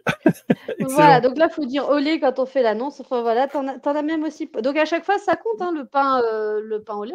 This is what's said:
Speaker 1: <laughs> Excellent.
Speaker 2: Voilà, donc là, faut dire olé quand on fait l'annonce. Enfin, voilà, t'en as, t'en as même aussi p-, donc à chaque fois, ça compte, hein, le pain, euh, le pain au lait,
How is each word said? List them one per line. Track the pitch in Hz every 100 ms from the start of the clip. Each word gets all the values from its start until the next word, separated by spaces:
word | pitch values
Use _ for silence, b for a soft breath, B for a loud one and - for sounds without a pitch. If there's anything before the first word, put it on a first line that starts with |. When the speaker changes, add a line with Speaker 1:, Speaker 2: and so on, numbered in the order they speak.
| -
Speaker 1:
<laughs> | - -
Excellent. | - - - - - 262
Speaker 2:
Voilà, | 277 294 254
donc | 254 262
là, | 330
faut | 320
dire | 262 277 240
olé | 294 285 320
quand | 269 254
on | 262
fait | 269
l'annonce. | 233 214 277 285
Enfin, | 254 247
voilà, | 233 226 277
t'en | 294 269
as, | 262
t'en | 294
as | 294
même | 302 320
aussi | 311 302 311
p-, | -
donc | 247 294
à |
chaque | 302 339
fois, | 339 392
ça | 392 330
compte, | 453 427
hein, | 359
le | 311 240
pain, | 277 277 262
euh, | 233 220 214 214
le | 220 214
pain | 214 208
au |
lait, | 214